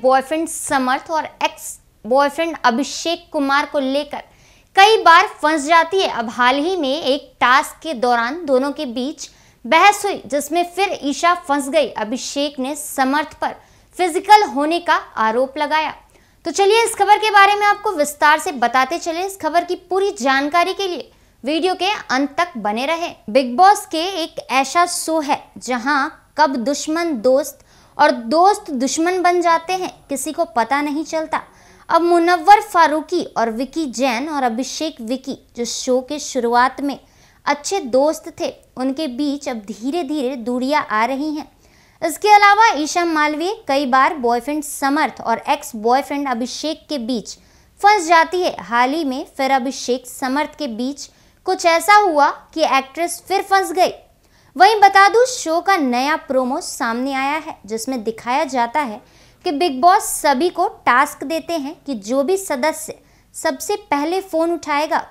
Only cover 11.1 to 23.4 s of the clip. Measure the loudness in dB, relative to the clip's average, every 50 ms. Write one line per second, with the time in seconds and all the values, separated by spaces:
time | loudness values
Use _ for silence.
11.1 | -4 0 2 2 2 0 0 -2 -2 -2 -2 0 0 0 0 0 -2 -6 -6 -6
12.1 | -6 -6 -8 -6 -4 -4 -4 -4 -4 -6 -6 -6 -8 -8 -10 -8 -4 -2 0 0
13.1 | 0 -2 -4 -6 -8 -8 -8 -8 -8 -10 _ _ _ _ _ _ _ -4 -2 -2
14.1 | -2 0 4 6 6 6 6 4 -2 -2 -2 -2 -2 -2 0 0 0 0 -2 -4
15.1 | -4 -2 0 0 0 0 -2 -2 0 0 0 0 0 0 -2 -2 -6 -12 -16 _
16.1 | _ _ _ _ _ _ -8 -4 0 2 2 4 4 4 2 2 0 0 2 4
17.1 | 4 4 4 4 4 6 6 6 4 4 2 2 2 0 -2 -4 -2 -2 -2 -2
18.1 | -2 2 4 4 4 4 0 -2 -4 -2 -2 0 2 2 2 0 -2 -4 -4 -4
19.1 | -4 -4 -4 -6 -6 -6 -4 -2 0 0 0 -2 -4 -8 -6 -4 -2 0 0 -2
20.1 | -2 -2 0 0 2 2 0 0 2 2 0 0 -2 -4 -4 -6 -6 -8 -10 -12
21.1 | _ _ _ _ _ _ -6 -4 -2 0 0 0 -2 -2 -2 -2 -2 -4 -4 -4
22.1 | -2 -2 -2 -2 -2 -2 -4 -4 -4 -6 -4 -4 -4 -2 -2 -4 -4 -4 -4 -8
23.1 | -10 -12 _ -2 0 0